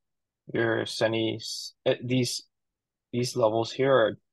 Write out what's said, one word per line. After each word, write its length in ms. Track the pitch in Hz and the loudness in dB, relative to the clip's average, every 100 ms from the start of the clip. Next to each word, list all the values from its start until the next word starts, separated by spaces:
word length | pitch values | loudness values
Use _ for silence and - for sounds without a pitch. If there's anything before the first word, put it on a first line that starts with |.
| _ _ _ _ - | _ _ _ _ -8
your 340 | 113 113 113 110 | -2 0 0 -2
seni, 520 | - 113 113 110 110 - - - - - | 0 0 0 -2 -4 -8 -12 -12 -6 -2
eh, 100 | 131 | -2
these, 400 | 123 127 120 - - _ _ _ _ _ _ | 0 0 0 -4 -12 _ _ _ _ _ _
these 220 | 120 123 127 | -4 -4 2
levels 360 | 110 113 113 | 2 2 -2
here 220 | - 135 | 0 4
are 240 | 131 107 98 _ | 4 4 0 _